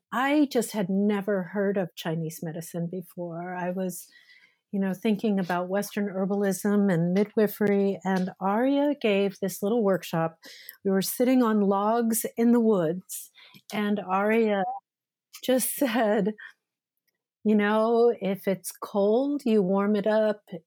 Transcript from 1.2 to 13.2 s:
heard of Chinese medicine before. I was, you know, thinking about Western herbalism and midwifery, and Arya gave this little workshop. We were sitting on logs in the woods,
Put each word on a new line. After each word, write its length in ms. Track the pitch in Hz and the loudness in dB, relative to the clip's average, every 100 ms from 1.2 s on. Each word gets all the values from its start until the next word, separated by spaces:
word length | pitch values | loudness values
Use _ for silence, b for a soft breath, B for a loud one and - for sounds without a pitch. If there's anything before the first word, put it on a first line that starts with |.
| 196 196 | -2 -4
heard 340 | 170 208 196 202 | -4 -2 -2 -2
of 180 | 175 - | -4 -6
Chinese 460 | 175 165 160 165 | -6 -4 -6 -8
medicine 440 | 165 165 165 175 170 | -10 -10 -10 -8 -6
before. 640 | 185 180 - 175 165 180 180 | -8 -12 -12 -10 -10 -10 -6
I 160 | 180 | -6
was, 360 | 185 185 175 - b b b b b _ | -4 -6 -6 -14 b b b b b _
you 80 | 202 | -4
know, 140 | 196 | -2
thinking 460 | 185 226 208 226 196 | -2 -2 0 0 0
about 300 | 180 175 180 | 0 -2 -2
Western 380 | 196 202 - 202 | -4 -4 -4 -4
herbalism 800 | 190 190 202 202 190 208 202 202 | -4 -2 0 0 0 0 2 2
and 200 | 165 175 | 2 2
midwifery, 840 | 185 208 - 208 - 208 202 196 196 | 0 0 0 0 2 0 2 0 -2
and 280 | 190 185 185 - | -2 -2 -2 -4
Arya 540 | 185 208 262 277 285 285 | -2 0 2 2 0 0
gave 380 | 226 196 196 196 | 0 2 0 -2
this 240 | 190 185 | -6 -4
little 200 | 202 240 | -2 0
workshop. 540 | 202 180 - 170 165 - B B B B | 2 0 -2 -2 -2 -4 B B B B
We 80 | 196 | -2
were 100 | 190 | 0
sitting 400 | 185 - 247 254 | 0 0 2 4
on 200 | 226 214 | 4 4
logs 640 | 196 196 208 233 226 226 - - | 2 2 2 2 0 -2 -4 0
in 160 | 233 | 4
the 80 | 240 | 4
woods, 720 | 220 202 160 185 - - | 4 4 2 -2 -8 -14